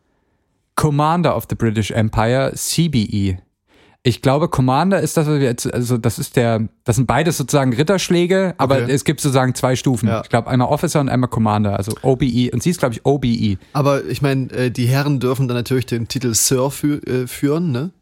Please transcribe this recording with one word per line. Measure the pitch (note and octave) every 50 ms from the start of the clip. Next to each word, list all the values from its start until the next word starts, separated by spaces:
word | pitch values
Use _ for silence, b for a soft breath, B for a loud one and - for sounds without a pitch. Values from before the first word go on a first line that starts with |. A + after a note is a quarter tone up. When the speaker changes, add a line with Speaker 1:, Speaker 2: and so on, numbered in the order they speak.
| _ _ _ _ _ _ _ _ _ _ _ _ _ _ _
Speaker 1:
Commander | - - D#3 D3 C#3+ D3+ D#3 E3 F3+ E3+ C#3+ E2
of | A2 - -
the | -
British | - A#2 A2+ G#2+ A2+ G#2+ - -
Empire, | A2+ A2 A2 - A#2 A2 A2+ B2 C3 C3+ C3 -
C | - - - - - E3 E3+
B | C#3 B2 G#2
E. | - A2 G#2 G2 G2 F#2 F#2 - _ _ _ _ b b b b b b b _
Ich | B2+ A2 - -
glaube, | C3+ C3 D3 D#3+ D#3+
Commander | - - B2+ B2+ B2+ C#3+ E3 F#3+ G3 F3
ist | - D#3 - E3+
das, | D#3
was | D3 D3+
wir | C#3+ C3+
jetzt, | B2 A#2 - - B2 -
also | A#2 B2 A#2 B2 A#2+
das | A2+ A#2 - -
ist | D3+ - -
der, | C#3 A#2+ A#2 A2+ A2 A2+ G#2 - _ _
das | - A2+
sind | - B2+
beides | - A#2 B2+ E3 F3 C3+
sozusagen | - D3 B2 - C#3+ C3+ C3 A#2+
Ritterschläge, | G#2+ D3+ D3+ G3 F#3 - - F3+ E3+ F3 F3 F#3+ F#3+ F#3+ F#3 E3+
aber | - C#3+ C3 C#3 C3+ A#2+
Speaker 2:
Okay. | A#2 C3+
Speaker 1:
es | C#3+ -
gibt | - C#3 -
sozusagen | - D3 B2+ C3+ C3+ B2+ A#2+
zwei | - - B2+ C3
Stufen. | B2 - D3 C3 A2+ - G#2+
Speaker 2:
Ja. | A#2 G#2+ -
Speaker 1:
Ich | -
glaub, | - A#2 A2+
einmal | - C3 B2+ B2+ B2+
Officer | D3 C#3+ - E3 - D#3+
und | C#3+ B2+
einmal | A#2 B2 B2+ A#2+
Commander, | - A#2 A2 G#2+ G#2 G#2 G#2 G2+ G2
also | G2+ G2+ G#2+ A2 - -
O | C3 C3+
B | B2 D3+
E. | C3 A#2 B2 B2 A#2+
Und | - A#2+ -
sie | E3+
ist, | F3+ -
glaub | - B2+ A#2
ich, | - -
O | C3+ C#3 C#3+
B | B2 A#2+ A#2
E. | A2+ A2 G#2+ G2 F#2+ B B B
Speaker 2:
Aber | C#3+ C#3 C#3 C#3 C3+ -
ich | D#2 B2 - C#3
mein, | C#3 C3+ C3+ C3 -
äh, | - - B2+ B2+ A2
die | B2+ B2
Herren | A#2+ C3 C3+ C#3+ C#3+ D3 C3
dürfen | A#2 B2 C3 B2 C3+ B2
dann | B2
natürlich | A#2+ A#2 - C3 C3 A#2
den | - B2 A#2 A#2 -
Titel | - B2+ - B2 A2+
Sir | - - - C#3 B2+ B2+ C#3+
fü-, | C#3 - - D3 D3 C#3+ -
äh, | - B2 B2+ B2+ B2
führen, | - - - C#3+ D3 D#3+ F3+ F3 B2+
ne? | A#2+ C#3+ - - _